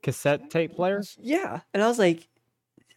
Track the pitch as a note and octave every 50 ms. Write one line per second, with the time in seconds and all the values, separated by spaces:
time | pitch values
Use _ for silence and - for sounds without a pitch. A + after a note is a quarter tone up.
0 | - C#3 B2+ - - C#3+ D3 C#3 - - - E3 E3 D#3 - - F3+ F#3 G3+ G3+
1 | G3+ - - - - A#3 D4+ F#4 G4 - - E3+ - _ - G3 G#3 A#3 A#3+ A#3+
2 | G3+ F3 E3 E3 - _ _ _ _ _ _ _ _ _ _ _ _ _ _